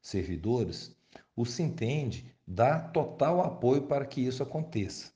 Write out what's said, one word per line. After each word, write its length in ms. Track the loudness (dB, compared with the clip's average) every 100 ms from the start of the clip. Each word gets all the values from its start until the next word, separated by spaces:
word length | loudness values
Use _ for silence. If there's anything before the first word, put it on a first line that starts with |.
servidores, 960 | -2 -2 -2 -2 0 0 0 -4 -12 -20 _ -20 _
o 100 | -4
Sintende 880 | -2 0 -2 0 -2 0 -2 -6 -10 _ -10
dá 320 | 4 4 4
total 640 | 0 0 0 2 2 4
apoio 420 | 2 2 4 4
para 240 | 2 -2 0
que 140 | -2
isso 240 | -2 0
aconteça. 680 | -4 -4 -4 -2 -2 -6 -16